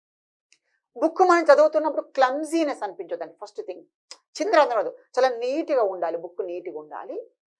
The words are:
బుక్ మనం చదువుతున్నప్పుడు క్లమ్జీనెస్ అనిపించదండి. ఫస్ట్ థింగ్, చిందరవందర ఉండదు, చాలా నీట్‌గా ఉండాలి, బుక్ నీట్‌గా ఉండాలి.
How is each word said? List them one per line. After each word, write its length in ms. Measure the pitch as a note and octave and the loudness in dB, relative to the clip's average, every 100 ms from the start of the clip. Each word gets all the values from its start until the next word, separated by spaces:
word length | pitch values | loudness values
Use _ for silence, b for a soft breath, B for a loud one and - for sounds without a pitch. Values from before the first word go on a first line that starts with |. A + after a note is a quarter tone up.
| _ _ _ _ _ _ _ _ _ - | _ _ _ _ _ _ _ _ _ -2
బుక్ 260 | D#4+ E4 | 0 4
మనం 320 | F#4 E4+ D#4+ | 4 6 6
చదువుతున్నప్పుడు 480 | C#4+ D4+ D4+ D#4 - | 6 6 4 -2 -4
క్లమ్జీనెస్ 800 | - C4+ B3+ C#4+ D#4 E4 D4 B3 | -4 0 2 0 -2 -2 -2 -4
అనిపించదండి. 520 | G3+ F3 E3+ E3+ D#3+ - | -10 -10 -10 -10 -10 -14
ఫస్ట్ 180 | G3+ - - | -16 -14 -12
థింగ్, 180 | F3+ - _ - - _ - | -14 -16 _ -20 -20 _ -6
చిందరవందర 380 | F#4+ E4 B3+ A3+ | 0 2 2 0
ఉండదు, 180 | E3 - b - | -4 -8 b 0
చాలా 100 | B3+ | 0
నీట్‌గా 540 | A#3 B3 D4 E4+ C4+ | 0 -4 -4 -2 0
ఉండాలి, 360 | G3+ F#3 E3+ E3+ | 0 -2 -6 -6
బుక్ 240 | F3 - | -8 -10
నీట్‌గా 360 | F#3 F3 F3 D3+ | -10 -10 -10 -14
ఉండాలి. 480 | D3+ C#3 G3 F4+ - _ _ _ | -12 -14 -12 -14 -14 _ _ _